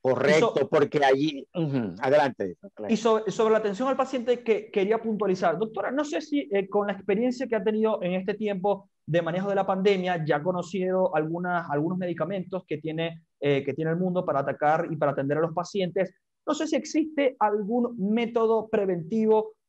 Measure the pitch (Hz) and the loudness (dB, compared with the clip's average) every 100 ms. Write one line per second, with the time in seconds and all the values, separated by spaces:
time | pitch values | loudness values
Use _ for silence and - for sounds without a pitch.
0 | 131 120 135 156 226 156 139 156 143 151 | 2 2 4 6 4 2 2 2 4 4
1 | 139 135 151 151 - 185 160 135 110 87 | 4 4 2 -4 -10 -4 -2 0 -2 -4
2 | 131 147 139 110 98 87 202 - 214 226 | 4 4 4 0 -6 -6 -16 -12 -2 0
3 | 233 220 220 190 220 220 214 190 262 269 | 2 2 0 0 2 4 2 -2 -2 0
4 | 262 269 233 240 240 208 - 202 196 226 | -2 -2 -2 -2 0 -2 0 -2 2 0
5 | 226 208 202 185 190 160 220 - - 262 | 0 -2 0 2 2 0 -4 -4 -4 -2
6 | 294 330 311 285 226 196 196 208 202 196 | -2 -4 -2 -4 0 -2 0 -2 -2 -4
7 | - 202 247 247 262 220 196 214 220 214 | -2 0 0 -2 -2 -2 0 0 0 0
8 | 180 185 190 208 214 196 196 196 - _ | -2 -2 -2 -4 -2 -2 0 -2 -6 _
9 | - 165 165 175 202 196 196 190 196 196 | -2 0 0 -2 0 0 0 2 4 2
10 | 180 180 151 147 165 180 160 190 185 185 | 2 -2 0 0 0 -4 -4 -2 0 2
11 | 185 156 156 170 180 175 165 147 160 185 | 2 0 -2 -2 -2 -2 0 -2 0 -2
12 | 180 170 160 185 180 185 - 151 156 156 | -4 -4 -4 -4 -6 -8 -6 -6 -6 -4
13 | 165 165 _ _ 143 139 139 135 160 165 | -6 -6 _ _ 0 0 0 -4 -2 0
14 | 185 180 170 143 139 127 147 156 170 156 | 0 -2 0 0 -2 0 2 2 0 0
15 | 147 131 139 147 165 160 170 202 180 180 | 0 0 -2 0 0 -2 -4 -4 -2 -2
16 | 180 _ _ _ - 294 311 302 - 302 | -4 _ _ _ -6 -4 0 -2 -2 -2
17 | 311 - 277 - 214 208 202 240 240 240 | -2 0 0 2 0 0 0 -2 -2 -2
18 | 196 220 233 233 226 226 214 208 190 175 | -2 0 0 0 2 2 0 0 0 -2
19 | 165 226 220 220 220 _ | -2 0 4 4 2 _